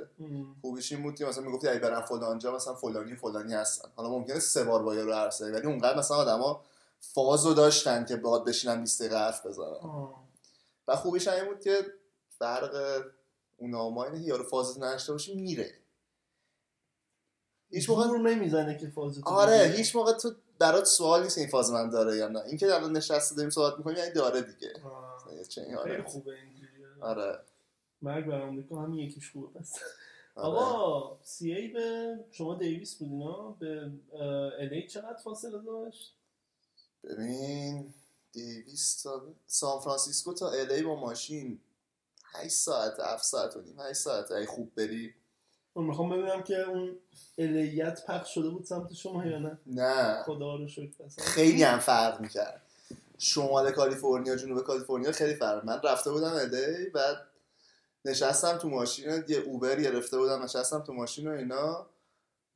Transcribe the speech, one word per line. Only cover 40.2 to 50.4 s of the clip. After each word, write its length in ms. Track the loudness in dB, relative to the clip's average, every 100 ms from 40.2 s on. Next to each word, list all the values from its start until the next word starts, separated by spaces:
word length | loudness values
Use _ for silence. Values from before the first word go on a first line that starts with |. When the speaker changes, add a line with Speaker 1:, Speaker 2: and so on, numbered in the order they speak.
| -4
Speaker 2:
تا 160 | -4 -2
ال 220 | -2 0
اِی 100 | 0
با 180 | 0 -2
ماشین 600 | -6 -6 -8 -8 -8 -12 _ _ _ _ _ _ -18
هشت 160 | -12 -2
ساعت، 520 | 0 2 0 0 -2
هفت 240 | -4 -2
ساعت 320 | -2 0 -2 -6
و 40 |
نیم، 200 | -16 -14
هشت 200 | -8 -6
ساعت 320 | -2 -2 -2
اگه 140 | -4 -4
خوب 280 | -8 -8
بری. 400 | -4 -4 -4 -10 -14 _ _ _ _ _ -6
Speaker 1:
من 80 |
می‌خوام 260 | -4 -2 -2
ببینم 320 | 0 -2 -2
که 260 | -2 -4 -2
اون 280 | -4 -6 -10 _ -20 -14 -4
الیت 680 | 0 2 0 0 -2 -4 -6
پخش 280 | -6 -4
شده 140 | -4 -2
بود 160 | -4
سمت 280 | -6 -8 -8
شما 340 | -10 -8 -4 -4
یا 120 | -4
نه؟ 200 | -6 -10 -8
Speaker 2:
نه. 560 | 0 2 4 4 2
Speaker 1:
خدا 340 | -2 -6